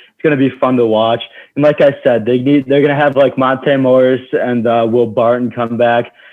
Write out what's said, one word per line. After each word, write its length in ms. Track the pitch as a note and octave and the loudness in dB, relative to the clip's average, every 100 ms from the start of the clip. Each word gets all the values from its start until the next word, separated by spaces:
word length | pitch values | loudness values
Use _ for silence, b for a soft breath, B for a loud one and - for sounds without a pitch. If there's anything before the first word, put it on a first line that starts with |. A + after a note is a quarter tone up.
| B _ | B _
it's 40 | D#3+ | -2
gonna 100 | C#3 | 0
be 140 | C3+ | -2
fun 260 | - C3 B2+ | 0 -2 0
to 100 | A2+ | 0
watch. 380 | G#2+ A2+ A#2+ - B B C#3+ | 2 0 -2 -6 B B 0
And 80 | |
like 160 | D3 D#3 | 0 2
I 160 | D3 C#3 | 0 2
said, 220 | C3+ A#2 A2 | 0 0 0
they 140 | B2+ | -2
need, 260 | C3 D3 C3 | 2 0 2
they're 160 | C#3+ | 0
gonna 120 | C#3+ | 2
have, 220 | C#3+ D3 C3+ | 0 0 2
like, 220 | C3 C3+ | 0 0
Monte 400 | C3 C3 D3 C3+ | -2 -2 -2 0
Morris 420 | B2+ C3 B2+ B2+ B2+ | 2 2 2 0 -4
and, 340 | C3+ A#2+ A#2+ A#2 | -4 -2 -2 0
uh, 180 | A#2 A2+ | 0 0
Will 180 | A#2+ A#2 | 0 0
Barton 420 | A#2 A#2 B2 A#2+ | 0 0 0 -4
come 280 | B2 A#2 A#2 | -6 -6 -2
back. 340 | A#2+ A#2+ A#2 b b | 0 0 -4 b b